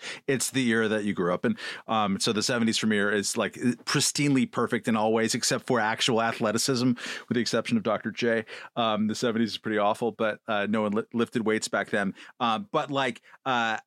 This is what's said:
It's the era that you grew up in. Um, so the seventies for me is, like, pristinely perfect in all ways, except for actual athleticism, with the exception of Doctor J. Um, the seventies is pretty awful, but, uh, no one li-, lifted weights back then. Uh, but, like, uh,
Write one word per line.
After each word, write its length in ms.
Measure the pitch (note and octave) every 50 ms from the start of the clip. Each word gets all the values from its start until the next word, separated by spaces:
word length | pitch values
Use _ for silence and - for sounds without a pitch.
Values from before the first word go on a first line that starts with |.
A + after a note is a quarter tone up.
| - - - - - -
It's 220 | C#3 B2+ - -
the 160 | - C3+ C3 A#2+
era 200 | A2+ A2+ A2+ G#2
that 160 | G#2+ A2 G#2
you 100 | G#2 F#2+
grew 200 | G2 F2+ E2+ F2+
up 120 | F2 -
in. 120 | B2 G#2+ - - - - - - -
Um, 320 | A2 A2 G#2 G2+ G2 F#2+
so 140 | - A#2+ G#2+
the 100 | G#2 G#2
seventies 340 | - C3 A#2+ A#2 A2 G#2 -
for 100 | - A2
me 100 | G#2+ G#2
is, 400 | G2+ G#2 G#2 G#2 G2 - - A#2+
like, 160 | G#2 F#2+ - - B2+ B2 A#2 - -
pristinely 640 | - - D3 - - - - C#3+ C#3+ C#3 C3 A#2+ A2+
perfect 380 | - - A#2+ G#2 - A2+ - -
in 80 | A2+
all 180 | A2 G#2+ A2 A2
ways, 220 | A2+ A2+ A2 -
except 320 | B2 - - C#3 A#2+ - -
for 120 | C3 A#2
actual 420 | G#2+ G#2+ A2+ - - - A#2+ A2
athleticism, 680 | A2+ A2+ A2+ - A#2 G#2+ G#2 A2+ - - C3+ A#2 B2 B2+
with 480 | A#2+ - - - - - - - A#2+
the 60 | A#2+
exception 360 | A2+ - - A#2 A2 - B2 A2+
of 60 | F#2+
Doctor 280 | A2+ G#2 F#2+ - A2
J. 340 | G2+ - A#2+ A#2 A2+ A2+ G#2+ - - - - - -
Um, 320 | A#2+ A#2 A2+ A2 G#2 G#2+ G#2+
the 80 | G#2+
seventies 360 | - - B2 G#2+ A2+ A#2 G#2+
is 60 | - -
pretty 200 | - A2 G#2+ G#2
awful, 340 | G2+ G#2 G#2+ - B2 A2+
but, 280 | G2+ - A#2 G#2+ G#2 - _ -
uh, 200 | A2 G2+ G2+ G#2
no 140 | G#2+ A2 G#2+
one 80 | G#2
li-, 120 | G2+ A2 A2+ - -
lifted 320 | A#2 A#2 - - A#2+ G#2+
weights 220 | G#2+ G#2+ A2 - -
back 220 | - G#2 G2 -
then. 240 | - G#2+ G2+ G2 - - - - - -
Uh, 200 | B2 A#2 A2 G#2+ G2+ -
but, 180 | - D#3 C#3+ C#3+
like, 320 | C#3+ C3+ C3+ B2+ A#2 - - - - - -
uh, 320 | C#3 B2+ A#2+ A#2 A2+ G#2+ G#2+ -